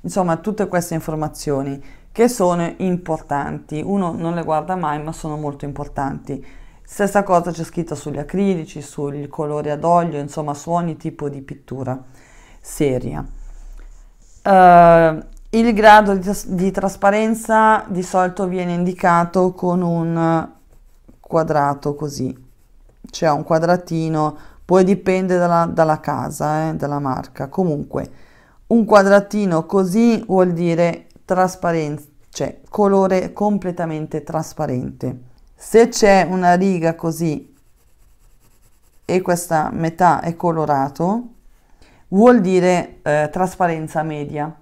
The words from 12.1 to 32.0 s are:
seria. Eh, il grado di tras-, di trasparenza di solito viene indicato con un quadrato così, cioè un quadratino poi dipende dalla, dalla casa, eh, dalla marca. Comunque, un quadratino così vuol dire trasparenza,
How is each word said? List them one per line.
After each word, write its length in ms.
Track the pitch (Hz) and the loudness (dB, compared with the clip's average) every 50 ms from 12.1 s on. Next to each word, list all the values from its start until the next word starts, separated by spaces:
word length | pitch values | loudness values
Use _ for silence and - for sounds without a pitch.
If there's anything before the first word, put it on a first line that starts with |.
| - - - - - - - - - - | -20 -20 -20 -20 -20 -20 -20 -20 -20 -20
seria. 680 | - - - - 156 139 127 123 127 - 76 73 - - - - - - - - - - - - - - - - - - _ _ - _ - - | -18 -18 -4 -2 0 0 0 -2 -4 -6 -8 -8 -10 -12 -14 -16 -16 -16 -16 -18 -18 -18 -18 -18 -18 -20 -20 -20 -20 -20 _ _ -20 _ -20 -6
Eh, 840 | _ 202 196 190 185 180 175 175 170 170 170 165 165 160 156 156 - - - - - - | _ 4 6 8 10 10 10 10 10 10 8 8 6 4 2 -2 -10 -14 -20 -20 -12 -2
il 220 | - 226 226 240 | 0 2 2 2
grado 400 | 220 196 214 214 208 214 214 196 | 2 6 8 10 10 10 8 4
di 80 | 196 190 | 0 0
tras-, 280 | 180 196 202 - - - | -2 -4 -6 -6 -6 -6
di 220 | 185 175 185 196 | -4 -2 -2 -2
trasparenza 1120 | 190 202 190 196 190 - - 202 202 214 220 220 226 220 220 - 220 220 220 220 220 202 - - | -2 -2 -4 -4 -4 0 0 2 2 2 0 0 -2 -4 -2 0 2 4 4 4 4 2 0 -4
di 140 | 196 175 | -6 -6
solito 440 | 180 - - 185 185 180 180 - 196 | -6 -2 0 0 0 0 -2 -4 -4
viene 280 | 180 180 185 180 175 175 | -4 -2 -4 -4 -2 -2
indicato 800 | 175 180 185 185 - - 180 170 170 175 170 - 190 185 185 | -2 -2 -4 -4 0 2 4 4 4 2 2 0 0 0 0
con 280 | 185 - - 180 175 185 | 0 -2 -2 -2 0 0
un 680 | 180 170 170 165 165 165 165 165 165 165 165 160 - - - _ _ _ - - - - _ _ _ - - _ | 0 0 0 -2 -2 -2 -2 0 0 2 0 0 -2 -6 -14 _ _ _ -20 -20 -20 -20 _ _ _ -20 -20 _
quadrato 760 | - - - 165 160 160 156 151 143 143 143 139 - 147 143 | -14 -2 -2 0 0 2 0 2 2 0 -2 -2 -4 -6 -6
così, 420 | 143 151 147 139 143 131 131 131 - - - _ _ _ _ _ - - - _ _ - - | -4 -8 -8 -6 -6 -8 -8 -8 -12 -18 -20 _ _ _ _ _ -20 -20 -20 _ _ -20 -16
cioè 200 | - - 170 156 | -6 -2 0 0
un 120 | 147 151 | 0 0
quadratino 920 | 165 - 170 160 165 170 180 180 180 - 165 160 160 160 160 156 151 151 151 - - - - - - | 0 0 0 0 2 2 0 0 -2 -6 -4 -4 -2 -2 -2 -2 -2 -2 -4 -8 -20 -20 -20 -20 -2
poi 200 | - 175 190 190 | 2 4 4 6
dipende 520 | 180 202 190 - 190 185 185 190 185 180 | 4 2 0 0 -2 0 0 0 0 0
dalla, 300 | 175 175 175 170 170 170 | 2 2 2 2 2 0
dalla 340 | 170 170 170 160 156 156 151 | 0 0 0 2 2 0 -2
casa, 680 | - - 143 123 - 147 151 - 147 151 151 156 160 160 | -2 -6 -6 -4 -6 -8 -6 -6 -4 -2 -2 -2 -2 -4
eh, 60 | 151 | -4
dalla 240 | - 151 143 143 143 | -6 -6 -6 -4 -4
marca. 500 | 143 135 127 - - - _ - 135 139 | -4 -4 -6 -6 -8 -12 _ -12 -12 -6
Comunque, 640 | - - 185 170 147 147 147 - - - - - - - - _ _ _ _ _ _ _ _ - | -2 -2 0 0 -2 -4 -6 -8 -8 -8 -8 -8 -14 -20 -20 _ _ _ _ _ _ _ _ 0
un 160 | 233 233 214 | 2 2 4
quadratino 840 | 208 220 202 196 196 202 202 202 - - 214 208 185 165 160 165 | 6 6 6 6 6 4 4 4 2 -4 -2 0 0 0 0 -2
così 560 | 165 196 196 190 180 175 226 233 240 226 - - | 0 0 0 0 2 2 2 4 4 2 0 -2
vuol 260 | - 190 185 185 185 | 0 2 2 2 2
dire 540 | 175 165 175 170 170 165 170 170 165 - - - _ - - | 0 -2 0 0 2 2 0 0 -2 -6 -16 -20 _ -20 -6
trasparenza, 840 | - 185 185 185 180 180 - - 175 165 165 156 147 151 147 | -4 0 0 0 0 -2 -4 -4 -2 -2 -2 -4 -4 -8 -10